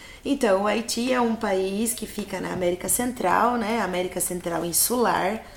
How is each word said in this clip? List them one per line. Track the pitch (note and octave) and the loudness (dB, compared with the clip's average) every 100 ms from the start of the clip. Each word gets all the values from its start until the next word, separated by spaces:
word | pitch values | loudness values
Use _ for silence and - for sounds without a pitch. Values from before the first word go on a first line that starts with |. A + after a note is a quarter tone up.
| - - | -18 -8
Então, | C4 C#4 A3+ F#3+ | -2 2 4 4
o | G#3 | 2
Haiti | G#3+ A3+ A#3 B3 | 0 -2 -2 0
é | B3+ | 2
um | A#3 A3+ | 2 0
país | G#3+ F#3+ F#3+ G3 A3+ | 0 0 0 0 -2
que | - - | -2 -6
fica | - G3 F3+ | -8 -6 -6
na | F3+ | -4
América | F3 F3 F3+ F#3 | -2 0 0 0
Central, | - B3 A#3+ - - A#3 A#3+ | 0 -2 0 2 4 4 2
né? | G#3 A#3 | 0 0
América | F#3 F3+ F#3 F3+ | 0 -2 -2 -2
Central | - F3+ F3 E3 | -4 -4 -4 -2
insular. | E3+ D#3+ - B3 G#3+ F3 F3+ A3 - | 0 0 2 2 2 2 0 -2 -6